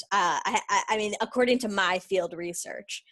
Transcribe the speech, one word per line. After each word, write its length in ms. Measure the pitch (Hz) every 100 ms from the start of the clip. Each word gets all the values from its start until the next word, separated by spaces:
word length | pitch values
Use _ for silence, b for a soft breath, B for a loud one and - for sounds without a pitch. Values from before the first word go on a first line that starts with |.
| -
uh, 280 | 202 175 147 196
I, 160 | 202 -
I, 140 | 202 -
I 80 | 214
mean, 180 | 214 208
according 360 | 247 247 247 247
to 100 | 233
my 280 | 196 180 185
field 340 | - 190 170
research. 720 | 170 175 170 - - 202 - -